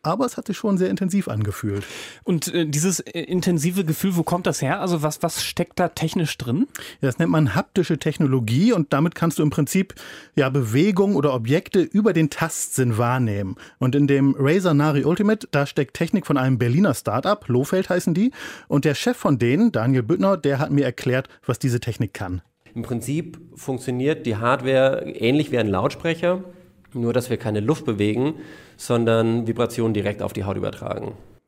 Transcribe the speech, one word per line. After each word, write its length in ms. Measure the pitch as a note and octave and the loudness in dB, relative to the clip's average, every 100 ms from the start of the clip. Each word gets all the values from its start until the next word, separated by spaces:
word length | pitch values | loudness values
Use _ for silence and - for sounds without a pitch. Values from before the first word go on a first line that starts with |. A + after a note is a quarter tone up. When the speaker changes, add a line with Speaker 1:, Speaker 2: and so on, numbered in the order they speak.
Speaker 1:
Aber 220 | D3+ G3 B3+ | -2 -2 -2
es 120 | - | -4
hat 100 | - | -8
sich 80 | G3 | -4
schon 220 | G#3+ F#3+ | 0 2
sehr 120 | F#3 | 0
intensiv 380 | F#3+ F#3+ G3 - | 0 0 0 -2
angefühlt. 560 | A2 G#2+ - G#2+ G2+ - - - - | -2 -2 -4 -4 -4 -8 -14 -16 -10
Speaker 2:
Und, 300 | - E3+ - | -2 -2 0
äh, 120 | F3 D#3+ | -2 0
dieses, 360 | D3 F3+ - | 0 0 -2
äh, 180 | - E3+ | -6 -8
intensive 600 | D3+ F3+ F#3 E3+ D#3 F3+ | -2 0 2 2 0 0
Gefühl, 320 | D#3+ D#3 F#3+ F3 | -2 0 0 0
wo 80 | |
kommt 240 | D#3+ F3 F3+ | 0 0 0
das 140 | A3+ | -2
her? 180 | C3+ F3 | -2 -2
Also 220 | F#3 E3+ | 0 0
was, 200 | D3+ - | -2 -2
was 220 | E3 - | -4 -4
steckt 360 | - - F3 - | -6 -4 -4 0
da 100 | E3+ | -2
technisch 480 | - D#3+ - D#3 - | 0 -2 0 -2 -4
drin? 300 | B2 C3+ C#4 - - - | -2 0 -2 -4 -18 -4
Speaker 1:
Ja, 60 | C#3 | -2
das 80 | - | 0
nennt 120 | E3 | 2
man 240 | D#3+ C#3 G#2 | 4 2 0
haptische 420 | - - E3 D#3+ | -2 -2 0 0
Technologie 720 | D#3+ - D3 C3+ A2 A#2+ G#3+ | -2 0 2 2 2 4 4
und 220 | G#3 D3+ | 4 2
damit 220 | C#3 D#3 - | 2 2 2
kannst 220 | E3+ - | -2 2
du 40 | |
im 60 | D3+ | 0
Prinzip, 460 | - C#3+ F#3+ F#3+ - - - - - | 2 0 0 -2 -8 -18 -20 -6 0
ja, 120 | C3+ | 2
Bewegung 640 | C#3 A2+ B2 G3 F#3 G3+ G3 | 2 0 2 4 4 2 2
oder 180 | C#3+ | 0
Objekte 480 | B2+ A2+ D#3 - F#3+ | -2 0 0 2 0
über 320 | D#3+ G3 G#3+ | 2 2 2
den 160 | E3 D#3 | 2 0
Tastsinn 680 | - - - - - B2 A2 | 0 -4 -4 -6 0 0 2
wahrnehmen. 580 | A#2+ B2+ A#2 G2+ F#2+ - - _ | 2 2 0 -2 -4 -8 -16 _
Und 160 | B2+ C#3 | 0 2
in 120 | C#3+ | 4
dem 260 | C#3 C#3 C3 | 4 4 2
Razer 340 | C3+ F#3 F3+ | 2 2 4
Nari 300 | C#3+ D3+ C#3+ | 4 4 2
Ultimate, 460 | C3+ F3 G#3 A3 - | 2 2 2 0 0
da 140 | C#3+ C#3+ | -2 0
steckt 300 | - C3 - | -2 -4 -4
Technik 300 | E3+ F#3+ - | -2 -2 0
von 120 | D3 | 0
einem 200 | C3 B2 | 2 2
Berliner 360 | A#2+ C3+ G3+ | 2 4 2
Start-up, 560 | A#2 - A2 E3 G3+ - | 2 -2 -2 0 -2 0
Lohfeld 400 | B2 C#3+ F#3 F#3+ | 0 2 -2 0
heißen 240 | F3+ F3+ | 0 0
die. 180 | E3 A#3+ - - - - | 2 0 -2 -16 -16 -2
Und 160 | C#3+ D#3 | 2 2
der 100 | C#3 | 0
Chef 220 | - B3 | -2 0
von 220 | G3 C3 | 0 2
denen, 340 | A#2 D3 A#3 | 2 4 2
Daniel 300 | A2+ A#2 C3 | 2 2 0
Büttner, 340 | A2 F3+ G3 F#3 | 2 2 2 2
der 220 | C#3+ C3+ | 0 0
hat 120 | D3+ | 0
mir 140 | C#3+ B2+ | 0 0
erklärt, 420 | - C3 B2+ - - - | -2 -2 -2 -2 -10 -6
was 140 | B2 | -2
diese 220 | C3 A#2+ | -2 -2
Technik 320 | A#2+ - G#2+ | -4 -4 -6
kann. 280 | - F#2 F2+ _ _ _ | -4 -8 -8 _ _ _
Speaker 3:
Im 100 | A#2 | -10
Prinzip 560 | A#2 A#2+ A#2 D3+ E3+ - - - | -6 -6 -4 -6 -6 -14 -20 -14
funktioniert 680 | - B2+ - B2 C3+ D#3 B2 | -8 -6 -4 -2 0 -2 -2
die 120 | G#2+ | -2
Hardware 640 | A#2 C3 C3 C3 C3+ - - | 0 0 2 4 4 2 -6
ähnlich 460 | - A2+ C#3+ D3 | -2 2 2 2
wie 60 | A#2+ | 0
ein 100 | A2 | 0
Lautsprecher, 760 | F#2 A#2+ - E3+ E3 F3 F#3 F#3 - - _ _ | 0 -2 -2 -4 0 0 -2 -6 -20 -20 _ _
nur 180 | B2 A#2 | -4 0
dass 180 | A#2+ A2+ | 0 0
wir 60 | A#2 | -4
keine 220 | A2+ G#2 | -2 -2
Luft 240 | G#2+ D#3 | 0 -2
bewegen, 520 | - G2+ G#2 A2 C#3 D#3 - - - - | -2 0 0 2 -2 -4 -14 -20 -20 -18
sondern 680 | - A#2+ A#2 A2+ A2+ A#2 A2+ | -2 2 4 4 4 2 0
Vibrationen 480 | A#2 A#2 A#2+ A2+ G#2 | 0 -2 0 0 0
direkt 260 | G2 G#2 | -2 -4
auf 120 | G2 | -6
die 100 | - | -4
Haut 120 | G2+ G2 | -4 -2
übertragen. 580 | G2+ G2+ - G#2 G#2+ G#2 - - | -4 -6 -8 -6 -8 -12 -20 -20